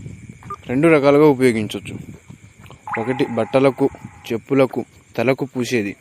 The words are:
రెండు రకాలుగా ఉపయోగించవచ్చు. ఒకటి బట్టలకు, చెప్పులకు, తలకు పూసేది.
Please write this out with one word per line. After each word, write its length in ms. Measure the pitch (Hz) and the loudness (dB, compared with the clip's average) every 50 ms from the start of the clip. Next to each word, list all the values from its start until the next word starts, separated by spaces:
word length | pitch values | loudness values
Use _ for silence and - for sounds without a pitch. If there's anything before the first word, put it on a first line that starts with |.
| - - - - - - - - - - - - - | -18 -18 -18 -18 -20 -20 -20 -20 -16 -16 -16 -14 -10
రెండు 220 | - 123 131 151 165 | -6 -4 0 2 4
రకాలుగా 380 | 160 151 131 143 143 143 151 | 4 4 4 4 4 6 6
ఉపయోగించవచ్చు. 720 | 156 143 123 131 127 117 113 107 101 - 104 - - - - - - - - _ - - - - - _ _ - - - - - - - - | 4 4 4 2 2 2 0 -2 -6 -8 -10 -12 -12 -14 -14 -16 -16 -20 -20 _ -20 -20 -20 -20 -20 _ _ -20 -20 -20 -20 -14 -10 -8 -6
ఒకటి 240 | 110 117 131 127 139 | -4 -4 -2 -2 -2
బట్టలకు, 640 | 123 117 117 113 107 - 135 135 139 127 - 139 135 - - - - - - - - 120 | -4 -2 -4 -4 0 0 2 2 2 2 0 -2 -4 -4 -6 -20 -20 -20 -16 -10 -8 -8
చెప్పులకు, 520 | 113 - - 139 135 135 123 - 127 113 _ _ - _ _ - | -8 -6 -2 0 2 2 0 0 -6 -10 _ _ -20 _ _ -6
తలకు 280 | - 113 123 135 - 147 | -4 -2 -2 -2 -2 -4
పూసేది. 520 | 131 - 131 123 - 131 120 104 101 87 _ | -8 -6 -8 -6 -4 -2 -4 -4 -4 -8 _